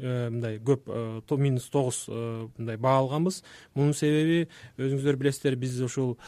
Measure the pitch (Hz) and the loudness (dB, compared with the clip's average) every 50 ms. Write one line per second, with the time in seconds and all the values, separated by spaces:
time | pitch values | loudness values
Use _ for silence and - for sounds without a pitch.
0 | 131 127 127 123 120 117 117 120 117 113 110 107 110 123 139 131 - - - 117 | -4 -4 -4 -2 -2 -2 -2 -4 -4 -4 -6 -2 0 2 0 2 0 -4 -6 -6
1 | 117 113 113 113 110 - 147 139 143 139 131 123 123 - - 143 139 127 117 - | -6 -6 -6 -8 -6 -2 0 2 2 2 2 0 -2 -2 0 0 0 0 -2 -4
2 | - - 110 117 117 117 113 113 110 113 - - 117 113 113 110 120 131 135 135 | -6 -6 -6 -6 -4 -6 -6 -8 -8 -10 -10 -8 -6 -6 -4 0 2 4 4 4
3 | 135 131 139 151 165 185 190 - - - - - - - - 139 143 147 147 - | 4 2 0 0 0 0 0 -4 -8 -18 -20 -20 -20 -8 -2 2 2 2 2 2
4 | - 147 151 151 156 160 165 170 165 165 - - - 120 - - 127 135 139 139 | 2 2 4 4 4 4 2 2 0 -2 -6 -14 -20 -16 -8 -4 -2 -2 0 0
5 | 135 143 139 131 135 147 139 - - 143 131 127 123 127 127 123 127 123 - - | 2 2 2 2 2 0 0 2 0 0 0 0 0 -2 -2 -2 -2 -2 -2 -2
6 | 131 123 120 - - | -2 -2 -2 -6 -10